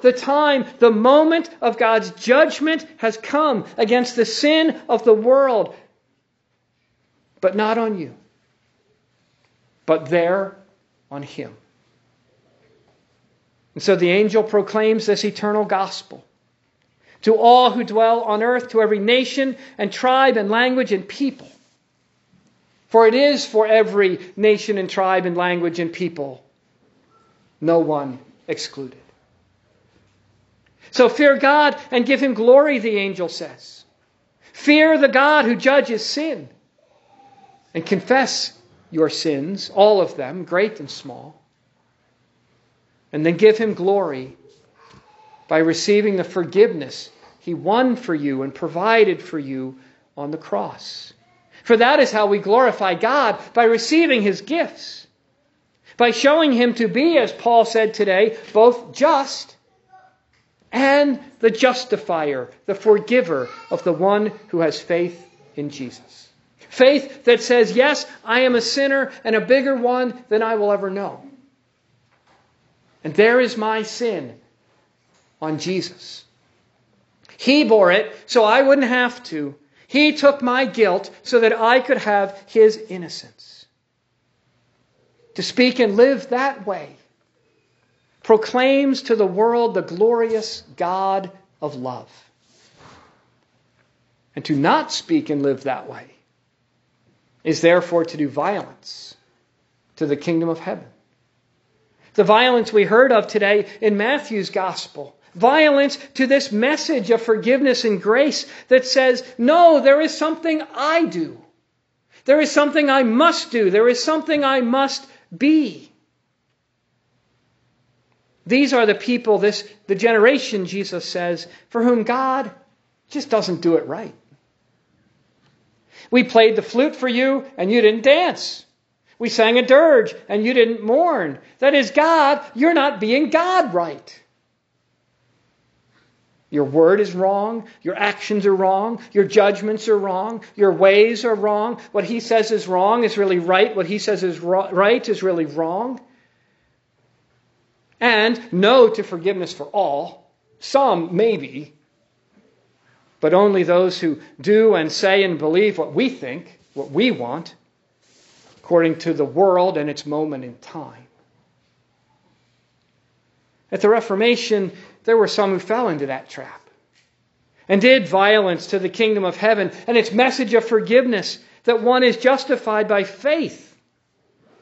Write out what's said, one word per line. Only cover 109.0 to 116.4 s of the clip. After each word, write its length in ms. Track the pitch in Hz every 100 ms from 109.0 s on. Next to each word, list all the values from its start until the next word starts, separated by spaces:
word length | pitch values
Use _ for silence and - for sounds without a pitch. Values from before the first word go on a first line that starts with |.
| 262 247 - -
"No, 400 | 240 330 339 302
there 220 | 262 285
is 160 | 311 -
something 440 | 311 320 330 311 -
I 300 | - 285 330
do. 360 | 311 170 151 123 _ _ _ _ _ _ _ _
There 160 | - 294
is 100 | 294
something 400 | 285 294 302 285
I 140 | 269
must 480 | 240 233 330 330 -
do. 180 | 233 196
There 180 | 202 240
is 140 | 240
something 400 | - 311 320 302
I 200 | 277 269
must 440 | 240 262 269 - - _ _ 170
be." 560 | 277 311 254 156 - _ _ _ _ _